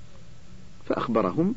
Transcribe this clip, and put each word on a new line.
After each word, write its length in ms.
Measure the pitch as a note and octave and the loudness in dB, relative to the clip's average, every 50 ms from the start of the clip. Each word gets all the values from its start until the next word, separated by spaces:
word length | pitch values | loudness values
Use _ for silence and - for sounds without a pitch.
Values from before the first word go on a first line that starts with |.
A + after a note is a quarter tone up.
| - - - - - - - - - - - - - - - - - | -12 -12 -12 -12 -12 -12 -12 -12 -12 -12 -12 -12 -12 -12 -12 -10 -2
فأخبرهم 680 | - - - - - A2+ A2+ F#2+ F2+ F2 C3 E3+ G3+ B3+ | -2 0 0 2 4 4 4 4 4 4 4 2 2 2